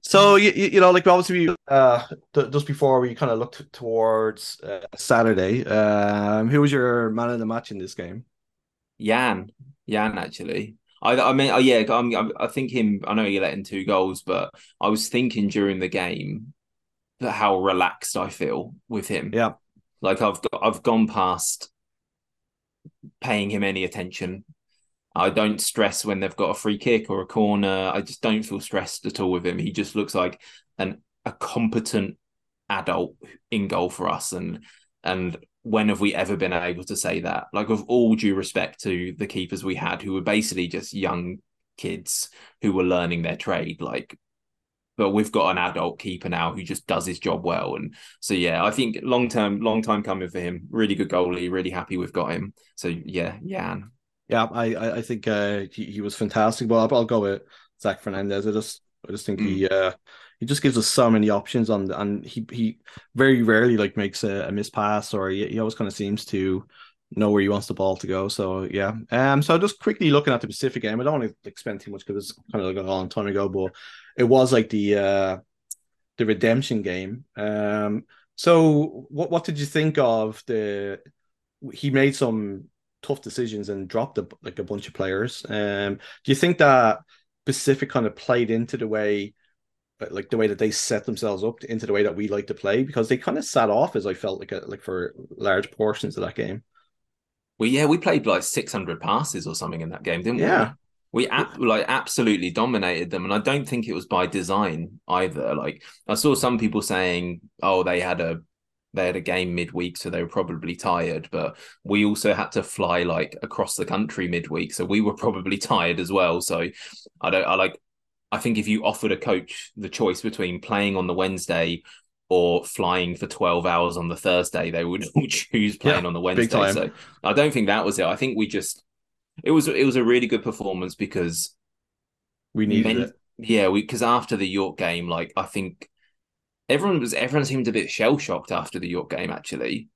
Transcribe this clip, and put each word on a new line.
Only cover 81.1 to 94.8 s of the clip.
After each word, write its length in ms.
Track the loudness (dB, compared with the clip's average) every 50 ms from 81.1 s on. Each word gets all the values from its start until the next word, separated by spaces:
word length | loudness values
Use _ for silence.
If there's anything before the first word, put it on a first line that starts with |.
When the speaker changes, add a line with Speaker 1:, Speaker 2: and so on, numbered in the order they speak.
| _ _ _ _ _ _ _ _ _ _ -16 -16
Speaker 1:
he 180 | -12 -4 -4 0
made 240 | 4 4 4 4 4
some 520 | 2 0 0 0 -2 -4 -4 -8 -10 -14 -18 _ _ _ _ _ _
tough 200 | -6 -6 -6 -6
decisions 480 | -6 -10 -6 -4 -4 -4 -4 -8 -8 -8
and 180 | -8 -8 -8 -4
dropped 300 | -2 -2 -2 -2 -4 -6
a, 80 | -6 -6 -12 _
like, 160 | -16 -14 -10 -10
a 40 | -8
bunch 220 | -8 -8 -8 -8
of 60 | -12 -6
players. 500 | -6 -4 -2 -2 -2 -2 -4 -6 -10 -10 -6
Um, 480 | -4 -2 -2 -2 -2 -2 -2 -4 -4
do 360 | -6 -10 -20 -20 -10 _ 0
you 20 | 2
think 240 | 4 4 2 6 6
that 400 | 8 8 8 8 8 6 4 2 -4 _ _ _ _ _ _ _ _
Pacific 440 | -4 -4 0 2 2 2 2 0 -2
kinda 200 | 0 0 0 0
played 400 | -4 -6 0 0 2 2 4 2
into 260 | 0 -2 -2 -4 -4
the 100 | -6 -4
way, 460 | -2 -2 0 0 0 0 0 -2 -8 _ _ _ _ _ _ _ _ _ _ _ _ _ _
uh, 60 | -14 -10
like, 180 | -8 -10 -6 -4
the 60 | 0
way 100 | 2 2 2
that 100 | 2 2
they 120 | 0 0
set 360 | 0 -2 -2 -2 -2 -2 -2
themselves 360 | -4 -6 -4 -2 -4 -2 -2 -2
up 200 | -4 -4 -6 -10
into 220 | -8 -8 -6 -2
the 60 | 0 2
way 80 | 2
that 140 | 2 2 0
we 120 | -2 -4 -2
like 180 | -2 -4 -4 -6
to 60 | -10
play? 280 | -6 -2 0 0 0
Because 260 | 0 0 0 -2 2 2
they 80 | 0
kinda 260 | 0 0 -4 -4 -4
sat 280 | -6 0 2 2 4 4
off, 260 | 4 2 2 2 0
as 100 | -4 -2
I 80 | -2 -6
felt 240 | -4 -6 -6 -6 -6
like, 120 | -8 -10
a, 100 | -10 -10 -10
like, 160 | -12 -14 -12